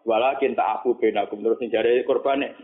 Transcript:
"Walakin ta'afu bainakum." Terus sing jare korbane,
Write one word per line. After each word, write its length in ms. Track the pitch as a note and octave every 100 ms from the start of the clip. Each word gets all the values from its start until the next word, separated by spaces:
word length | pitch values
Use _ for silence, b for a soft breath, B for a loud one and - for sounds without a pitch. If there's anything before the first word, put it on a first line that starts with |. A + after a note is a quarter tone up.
| A2+
"Walakin 480 | A2 C3 - C3
ta'afu 440 | A#2+ G2+ G#2+ B2 A#2
bainakum." 400 | A2 G#2 G2+ G#2
Terus 160 | A2 A#2
sing 80 | A#2
jare 320 | A2 A#2 B2 B2
korbane, 480 | A#2+ C#3 C#3 B2 -